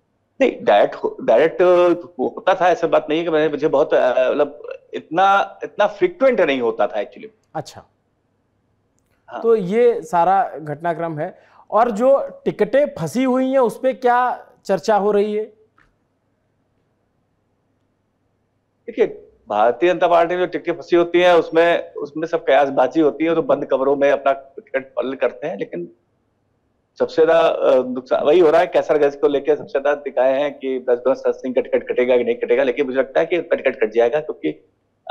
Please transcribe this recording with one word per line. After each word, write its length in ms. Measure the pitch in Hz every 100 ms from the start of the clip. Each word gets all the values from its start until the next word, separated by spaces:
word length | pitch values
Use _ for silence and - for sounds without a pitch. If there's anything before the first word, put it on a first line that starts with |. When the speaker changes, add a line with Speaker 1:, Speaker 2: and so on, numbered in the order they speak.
| _ _ _ -
Speaker 1:
नहीं, 220 | 262 -
direct 320 | 120 - - -
हो-, 300 | 120 - 127
direct 360 | 117 160 160
हो-, 720 | 180 175 175 165 - - 120 -
होता 200 | 180 185
था, 140 | 180
ऐसा 180 | 165 160
बात 200 | 151 151
नहीं 100 | 160
है 60 | 170
कि 60 |
मैंने, 180 | 156 156
मुझे 180 | 143 156
बहुत, 260 | 143 156
अ, 360 | 147 127 127 127
मतलब 320 | 127 143 - - - -
इतना, 640 | - - 165 196 196 - -
इतना 240 | - - -
frequent 540 | - 180 - 269 214
नहीं 200 | 156 135
होता 260 | 113 110 104
था 80 | 107
actually। 340 | 104 - 107 _ _ 160
Speaker 2:
अच्छा। 280 | - - - _ _ _ _ _ _ _ _ _ _ _ _ _ -
Speaker 1:
हाँ। 140 | 120
Speaker 2:
तो 140 | 226 220
ये 460 | 175 226 240 226
सारा 500 | 160 175 170 196 170 135
घटनाक्रम 600 | 156 147 170 160 165 151
है। 320 | 180 - _ _ -
और 200 | 208 240
जो 500 | 202 254 269 - - -
टिकटें 400 | - 208 269 285
फंसी 380 | 208 160 240
हुई 280 | 262 254 262
हैं, 80 | 269
उस 200 | 233 -
पे 140 | 262
क्या 540 | 254 240 240 247 - - _ -
चर्चा 300 | 190 - 208
हो 160 | 208
रही 240 | 208 208 208
है? 100 | 220 _ _ _ _ _ _ _ _ _ _ _ _ _ _ _ _ _ _ _ _ _ _ _ _ _ _ _ _ _ _ _ _ _ -
Speaker 1:
देखिए, 180 | 233 - - - _ -
भारतीय 440 | 104 117 123 175
जनता 140 | 165 175
पार्टी 280 | 170 165 180
में 60 |
जो 60 | 175
टिकटें 260 | 151 170
फंसी 220 | 165 - 170
होती 240 | 170 175
हैं, 140 | 180
उसमें, 600 | 170 - 160 170 165 -
उसमें 340 | - 143 156 160
सब 180 | 165 -
कयासबाजी 560 | 135 139 135 127 160
होती 240 | 147 - 165
है, 100 | 165
तो 60 |
बंद 240 | 139 143 143
कमरों 300 | 131 135 139
में 160 | 143
अपना 220 | 139 139
टिकट 520 | 135 - - - 135 127
पल 280 | - 127
करते 340 | 131 127 - 151
हैं। 100 | 196
लेकिन 340 | 160 175 170 _ _ _ _ _ _ _ _ _ _ -
सबसे 260 | 123 - 160
ज्यादा, 140 | 165
अ, 440 | 117 - - 131 127
नुकसान 360 | 127 - -
वही 160 | 135 175
हो 100 | 156
रहा 120 | 165
है, 60 | 180
कैसरगंज 480 | 147 135 151 143 -
को 120 | 147
लेकर 280 | 139 139 147
सबसे 240 | - 135
ज्यादा 140 | 143
दिखाए 460 | 139 135 127 131 135
हैं 200 | 147 135
कि 200 | 131 131
ब्रजभूषण 400 | 123 120 127 131
शरण 120 | 123
सिंह 240 | - 131 127
का 60 |
टिकट 260 | - 127 -
कटेगा 300 | 120 123 123
कि 60 |
नहीं 120 | 117 117
कटेगा, 280 | 113 120
लेकिन 220 | 135 123 131
मुझे 140 | 131
लगता 200 | 127 -
है 60 | 160
कि 120 | 170
उनका 180 | 165 135
टिकट 200 | - 120
कट 160 | 107
जाएगा, 280 | 117 117 151
क्योंकि 460 | 156 - 156 - _ _ _ _ -